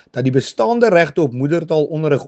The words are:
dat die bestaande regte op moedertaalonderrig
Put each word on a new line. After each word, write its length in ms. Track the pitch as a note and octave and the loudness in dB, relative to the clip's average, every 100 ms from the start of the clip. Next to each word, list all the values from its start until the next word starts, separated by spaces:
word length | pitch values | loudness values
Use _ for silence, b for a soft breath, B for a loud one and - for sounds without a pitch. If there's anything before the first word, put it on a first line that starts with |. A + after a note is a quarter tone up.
| b B2+ | b -4
dat 80 | |
die 80 | B2+ | 0
bestaande 560 | C3 - - A3 A#3+ A3+ | 0 -2 -2 0 2 4
regte 320 | E3+ D#3 F3+ C#3 | 4 2 0 -2
op 100 | B2 | -2
moedertaalonderrig 880 | C#3+ E3+ D#3+ D#3 D3 D#3 D#3 C3+ | -2 -2 0 -2 -2 -2 0 -2